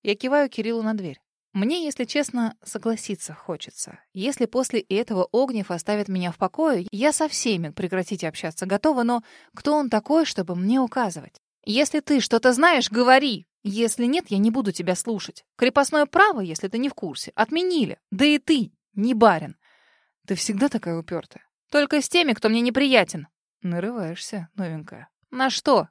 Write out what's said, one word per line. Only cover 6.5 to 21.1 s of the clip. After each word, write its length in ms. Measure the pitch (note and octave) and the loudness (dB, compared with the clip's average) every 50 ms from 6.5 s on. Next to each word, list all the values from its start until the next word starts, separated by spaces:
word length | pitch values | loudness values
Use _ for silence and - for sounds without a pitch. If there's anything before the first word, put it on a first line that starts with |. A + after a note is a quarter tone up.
| - - D#4+ D#4+ C4 F3 F3+ G3+ | 0 0 0 2 2 0 -2 -6
я 220 | - G3 B3+ D4+ | -4 0 0 0
со 160 | - - D#4 D4+ | 2 0 -2 -2
всеми 420 | - - - A#3+ G#3 E3+ E3+ D#3 | -2 -2 -2 0 0 0 -2 -6
прекратить 540 | - - F#3 E3+ F#3 F#3 F3 - G#3 F3+ - | -6 -6 -6 -2 -2 -4 -2 -4 -6 -6 -6
общаться 420 | D#3+ D#3+ - - D#3+ D#3+ - F#3 | -8 -8 -6 -10 -8 -8 -8 -4
готова, 360 | F#3+ G3+ G3+ - D#4 D4 B3 | -2 -2 2 2 2 2 2
но 200 | A#3 A#3 A#3+ A#3 - - - - _ _ _ | 0 0 0 -2 -4 -10 -20 -20 _ _ _
кто 200 | - - D4 D4+ | -4 0 0 2
он 140 | D4+ C#4+ A#3+ | 2 0 0
такой, 380 | - G#3+ A3 - D4 E4 D#4+ | 0 -2 0 2 2 2 2
чтобы 280 | - - - F3+ F3 F3+ | 0 -2 -6 -6 -4 -4
мне 240 | F3 F#3 G3+ B3 C4+ | -2 0 2 2 2
указывать? 600 | B3+ A3+ - C4 A#3+ G3 E3 D3+ C3 - _ _ _ _ _ _ _ - | 2 0 0 -2 -2 -2 -4 -8 -14 -16 _ _ _ _ _ _ _ -2
"Если 300 | G#3 A#3+ D4 - - D4+ | 2 2 2 2 0 -4
ты 220 | - - D4 C4 | 0 2 2 2
что-то 320 | - - A#3+ A3 - B3+ | 2 2 0 4 4 4
знаешь, 400 | B3 A#3+ D#4 F4+ E4+ C4 - - | 4 6 4 4 4 4 0 0
говори. 560 | G#3 A#3+ B3 B3 C4 C4+ D4 C#4 A3 E3 - _ _ _ _ | 0 2 6 6 6 6 6 2 -4 -4 -8 _ _ _ _
Если 400 | G3+ G3 A3 A#3 A3+ - - A#3+ | -6 -2 0 0 0 0 -2 0
нет, 220 | A#3+ C#4+ F4+ F4+ - | 0 0 -2 -2 -2
я 100 | G#3 G3 | 0 2
не 140 | G3+ A3+ | 2 2
буду 180 | A3 C4+ A3+ G3+ | 2 0 -2 -2
тебя 240 | E3+ - F3 F3+ F3+ | -4 -4 -2 -2 -2
слушать. 500 | - - A#3 A3+ F#3 - - - - _ _ _ | -2 -2 -4 -4 -6 -6 -12 -16 -20 _ _ _
Крепостное 500 | - A#3+ B3+ B3 C#4+ C#4 - D#4 D4+ D4 | 0 0 4 4 2 2 2 2 0 0
право, 320 | C#4+ - E4+ G4+ G#4+ F4 A#3+ | 2 4 4 4 4 4 -2
если 300 | F#3+ E3+ D#3+ - - F#3+ | -4 -6 -6 -6 -8 -6
ты 100 | G#3+ A#3 | -4 -4
не 100 | C4 C#4+ | -4 -4
в 60 | - | -4
курсе, 380 | - - E3 C3 - - - _ | -6 -10 -10 -8 -10 -12 -10 _
отменили. 640 | - A3 A3+ D4+ E4 F4+ F#4 F4+ D#4 A3 - - _ _ _ | -2 -2 0 0 -2 -2 0 0 0 0 -2 -4 _ _ _
Да 120 | - F#3 C#4 | 0 2 4
и 140 | D4 D4 C#4+ | 4 4 2
ты 320 | _ - D#4+ C4+ G3+ - _ _ _ _ _ | _ 0 0 0 0 -4 _ _ _ _ _
не 200 | G3+ G#3 B3 B3+ | -2 0 0 4
барин". 420 | G#3+ A#3 G#3+ F3 D#3+ E3 C3+ - _ _ _ _ _ _ _ _ _ _ _ _ _ _ - | 6 6 6 6 4 -4 -10 -14 _ _ _ _ _ _ _ _ _ _ _ _ _ _ -6
"Ты 80 | G3 | -4
всегда 320 | F3 - - G#3 G3 C4 C#4+ | -4 -2 -4 0 0 0 0
такая 280 | - A3 - F3 E3+ | 0 -2 -4 -4 -6
упертая". 460 | E3 E3 - | -6 -6 -6